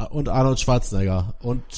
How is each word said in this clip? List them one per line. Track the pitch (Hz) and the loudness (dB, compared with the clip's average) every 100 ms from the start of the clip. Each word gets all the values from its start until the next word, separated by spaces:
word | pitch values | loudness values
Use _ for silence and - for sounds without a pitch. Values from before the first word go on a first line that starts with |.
| 113 | -4
und | 151 139 | -2 0
Arnold | 123 131 127 | 2 4 2
Schwarzenegger | - 127 - 98 98 92 98 - | 2 2 2 0 0 0 -2 -4
und | 120 127 - | -4 -4 -6